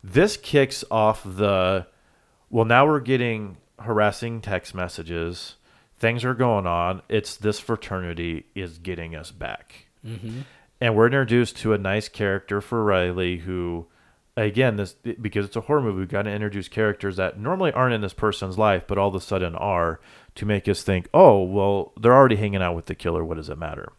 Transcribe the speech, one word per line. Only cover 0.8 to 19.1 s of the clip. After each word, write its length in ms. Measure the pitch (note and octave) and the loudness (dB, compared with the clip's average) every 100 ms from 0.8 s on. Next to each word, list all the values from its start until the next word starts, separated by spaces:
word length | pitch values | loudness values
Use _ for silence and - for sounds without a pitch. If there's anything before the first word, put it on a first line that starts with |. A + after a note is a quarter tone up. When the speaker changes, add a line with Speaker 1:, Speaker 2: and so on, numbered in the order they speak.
| - | -4
Speaker 1:
off 320 | A2+ G#2+ A2 | 2 2 0
the, 600 | G2+ F#2 G#2 F#2+ F#2 F#2+ F2+ _ _ _ _ _ _ | -6 -2 2 2 2 0 -4 _ _ _ _ _ _
well, 160 | A#2 A2+ | 0 4
now 220 | A#2 D3 | 6 6
we're 140 | D3+ | 2
getting 560 | A#2+ C3 A#2+ A2+ G2+ F2+ _ - | 2 0 0 -4 -8 -14 _ -14
harassing 600 | G#2+ G#2+ G#2 G2 A#2 A#2 | -2 2 2 0 -8 -8
text 320 | G#2+ F#2+ - | -6 -6 -6
messages. 840 | F#2 F2+ - E2 E2+ E2+ F2+ - - _ _ _ _ | -8 -8 -8 -8 -6 -6 -8 -16 -20 _ _ _ _
Things 240 | A2+ A#2+ B2+ | -2 0 -4
are 80 | |
going 320 | A#2+ B2 G#2+ F2+ | 0 2 2 0
on. 360 | E2+ F2 F#2 - | -2 -2 -4 -4
It's 260 | G#2+ - - | -4 -4 -4
this 240 | G#2 G#2 | -4 -4
fraternity 880 | - A2+ - F#2+ F2+ E2+ E2+ D#2+ - - | -4 -6 -4 -6 -6 -6 -6 -6 -10 -12
is 220 | F2+ D#2+ | -12 -12
getting 360 | F2 F2 E2 D#2+ | -10 -10 -10 -12
us 140 | - | -16
back. 560 | - - G#1 - - _ _ A#2 | -12 -12 -12 -16 -20 _ _ -16
Speaker 2:
Mm-hmm. 360 | A2+ A2 A#2 C#3 - _ _ | -12 -12 -12 -16 -20 _ _
Speaker 1:
And 140 | A#2+ A2 | 0 4
we're 100 | A#2 | 4
introduced 500 | C#3 B2 A#2+ A#2 - | 4 2 2 2 -2
to 160 | A2 | -2
a 40 | G#2 | 0
nice 300 | F#2+ G#2 - | 0 -2 -4
character 520 | - G2+ G2 - G2+ | -4 -2 -2 -2 -6
for 220 | - A#2+ | -2 -2
Riley 540 | G#2+ F#2+ F2+ F2+ F2+ F2 | 2 2 0 0 -2 -4
who, 460 | F2 F#2 F2 E2+ E2+ _ _ _ _ - | -6 -6 -4 -6 -10 _ _ _ _ -4
again, 420 | G#2+ G#2 B2+ G#2 | -2 2 0 0
this, 160 | F#2+ | -6
because 520 | - A#2 - G#2+ G#2 G2+ | -8 -10 -6 -4 -4 -4
it's 100 | A#2 | -6
a 60 | |
horror 200 | - D3+ | 0 0
movie, 180 | A#2+ F#2+ | 0 -4
we've 80 | F#2+ | -4
gotta 220 | G2+ G#2 | -4 -4
introduce 360 | G#2 G#2 G2+ F2+ | -4 -4 -6 -8
characters 500 | - G#2+ G2+ G2+ F#2 | -2 0 0 -6 -2
that 220 | F#2 - | -4 -4
normally 320 | A2+ F#3 F3+ | -6 -2 0
aren't 200 | - B2+ | 2 2
in 80 | A2+ | 2
this 120 | G2+ | -2
person's 440 | - G#2+ G2+ F#2+ F#2 | -2 -2 -2 -6 2
life, 280 | G#2+ F#2+ - | 2 2 0
but 100 | G2 | 0
all 120 | |
of 60 | G2 | 0